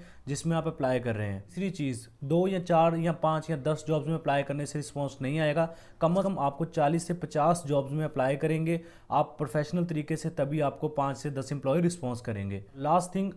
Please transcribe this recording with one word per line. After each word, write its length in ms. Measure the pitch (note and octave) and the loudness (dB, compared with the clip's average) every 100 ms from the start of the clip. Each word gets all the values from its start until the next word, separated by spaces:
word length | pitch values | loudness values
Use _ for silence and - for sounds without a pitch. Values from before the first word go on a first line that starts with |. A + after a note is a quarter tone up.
| - - - | -8 -14 -8
जिसमें 280 | C#3+ E3 E3 | -4 0 0
आप 100 | D#3+ | -2
अप्लाई 320 | D#3 - B2+ | -2 2 2
कर 160 | A#2+ G#2 | 0 -2
रहे 120 | G#2 | -2
हैं। 140 | F#2+ | -4
तीसरी 280 | - E3+ F#3+ | -8 -4 -4
चीज़, 340 | F#3 C#3 A#2 - - | -2 -4 -4 -10 -10
दो 240 | C#3 E3 F#3 | 0 2 2
या 120 | F#3 | 0
चार 340 | F3 E3 E3 E3 | 4 6 6 4
या 140 | E3 D#3+ | 0 2
पाँच 340 | D#3 D#3 D3+ | 2 0 -2
या 80 | D3+ | -2
दस 260 | C#3+ D3 - | -2 -2 0
जॉब्स 200 | D#3 C#3 | 0 0
में 60 | |
अप्लाई 300 | E3 D3 C#3+ | -2 0 0
करने 220 | C#3 C#3+ C#3+ | 0 -4 -4
से 140 | D3 | -6
रिस्पॉन्स 380 | C#3+ D3 C#3 - | -6 -4 -4 -4
नहीं 180 | C3 D#3 | -4 0
आएगा। 260 | D3+ D#3 E3 - - - | 2 2 0 -4 -16 0
कम 140 | E3 F#3 | 2 4
से 80 | |
कम 140 | G3 F3+ | 2 2
आपको 260 | C#3 C#3 E3 | 0 0 -4
चालीस 400 | D#3+ D3 E3+ - | 2 2 2 -2
से 60 | E3+ | -6
पचास 480 | - D3+ D#3 E3+ C#3 | -2 2 4 2 2
जॉब्स 240 | C#3+ C3 | 0 0
में 120 | D3+ D#3 | -2 -2
अप्लाई 300 | C3+ C3 C#3+ | 0 0 2
करेंगे 440 | D#3 D#3+ D#3+ E3+ - - - | 0 0 0 -2 -4 -18 -2
आप 240 | C#3 D3+ - | 0 0 -2
प्रोफेशनल 480 | D#3 D3+ D3 F3 F3 | -4 -2 -2 0 0
तरीके 300 | D3+ D3 D#3+ | -2 -2 -4
से, 140 | E3 | -4
तभी 300 | D#3+ C#3 D3+ | -2 -2 2
आपको 260 | C#3 - D#3 | 0 0 -4
पाँच 280 | D3+ C#3 C3 | 0 -2 -2
से 140 | D3 | -6
दस 200 | C3+ B2 | -6 -6
एम्प्लॉय 300 | C#3+ C3+ D#3+ | -4 0 2
रिस्पॉन्स 400 | F3 F3 B2+ A#2 | 2 0 -6 -6
करेंगे। 420 | A#2+ G#2 G2 G2 - C#3 | -6 -4 -4 -6 -10 -6
लास्ट 360 | C#3+ F3+ F3+ G3 | 2 2 2 -2
थिंग, 160 | G3 | -4